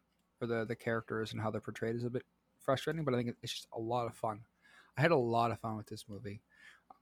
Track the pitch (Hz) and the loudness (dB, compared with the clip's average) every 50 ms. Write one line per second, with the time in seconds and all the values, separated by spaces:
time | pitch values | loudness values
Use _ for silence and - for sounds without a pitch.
0 | _ _ _ _ _ _ _ - 123 117 117 113 110 104 117 - - 120 113 113 | _ _ _ _ _ _ _ -6 -2 0 2 2 0 0 -2 -2 0 0 0 0
1 | 113 - 117 110 110 107 120 113 107 110 104 107 - - 107 - 120 113 117 120 | 0 -2 -4 -4 -2 -4 -4 -2 -2 -2 -2 -2 -4 -8 -6 -4 -2 -2 -2 -2
2 | 120 120 123 123 - _ _ _ _ _ _ _ - - 135 131 - 156 156 165 | -2 -2 -4 -4 -6 _ _ _ _ _ _ _ 0 2 2 2 2 -2 -2 -2
3 | 156 139 123 120 120 120 117 - - 120 - - - - - 117 113 113 120 123 | 0 2 2 2 2 0 -4 -6 -8 -8 -8 -8 -10 -10 -8 -6 -2 0 0 0
4 | 120 113 - - - 110 107 107 117 - _ _ _ - - - - _ _ 127 | 0 -2 -4 -4 -4 -4 -4 -4 -10 -18 _ _ _ -20 -20 -20 -20 _ _ 2
5 | 143 170 170 139 120 117 113 117 117 117 110 - - 113 110 107 104 - 110 107 | 4 6 6 6 4 4 4 4 4 4 2 0 -4 -4 -4 -6 -6 -8 -12 -12
6 | - - 104 95 117 101 101 110 - _ _ - - - - - _ - - _ | -12 -12 -12 -10 -10 -10 -10 -12 -14 _ _ -20 -20 -20 -20 -20 _ -20 -20 _